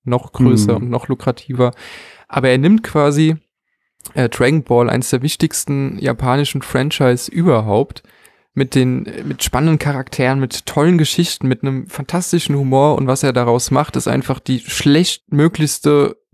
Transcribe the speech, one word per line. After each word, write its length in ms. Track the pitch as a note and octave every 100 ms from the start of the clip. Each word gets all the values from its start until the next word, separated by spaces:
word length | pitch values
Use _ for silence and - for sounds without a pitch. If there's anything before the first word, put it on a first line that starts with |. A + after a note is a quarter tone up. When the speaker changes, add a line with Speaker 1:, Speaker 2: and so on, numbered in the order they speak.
| B2+
Speaker 1:
noch 260 | B2 -
größer 420 | - B2 A#2+ G#2 -
Speaker 2:
Mhm. 60 | A#2+
Speaker 1:
und 40 |
noch 200 | A#2+ -
lukrativer. 640 | C3 - A#2 - B2+ B2 - - - - - -
Aber 180 | - B2+
er 100 | B2+
nimmt 260 | D3+ A3
quasi, 520 | - D#3 D3 D3 D#3 D#3+ _ _ _ _ _ _ -
äh, 160 | - A#2+
Dragon 340 | - B2+ D#3
Ball, 260 | B2+ A#2+ A#2+
eines 200 | B2 B2+
der 120 | B2+
wichtigsten 760 | C#3+ - D#3+ - - C#3 C3+ G3
japanischen 640 | C3+ A#2 C3 C3 C#3+ C#3
Franchise 680 | - C3 C#3+ - C3 B2 -
überhaupt, 720 | - F3 A#2+ G#2+ G#2 C#3 - _ _ _ _ _
mit 200 | - C3+
den, 300 | C3+ B2+ B2+ - - C#3+
mit 180 | C3
spannenden 360 | - B2 D#3 D#3
Charakteren, 600 | D3 C#3 C3+ - B2+ C3+
mit 260 | C3 - -
tollen 320 | - D#3 F3
Geschichten, 520 | D3+ - F3 - C3
mit 120 | B2+
einem 240 | C3+ C3+ -
fantastischen 680 | - C#3 F3 F3 F3 - C#3+
Humor. 400 | C3+ C3+ D3 C#3+
Und 120 | C3
was 140 | C3+
er 100 | C#3
daraus 360 | B2 A#2+ A#2+ -
macht, 260 | C3 D3+ -
ist 100 | -
einfach 320 | B2+ - C3
die 200 | - C3
schlechtmöglichste 1500 | - - - D3 F3+ - - C#3+ D#3+ D#3+ D3+ - D3 D3 C#3 - _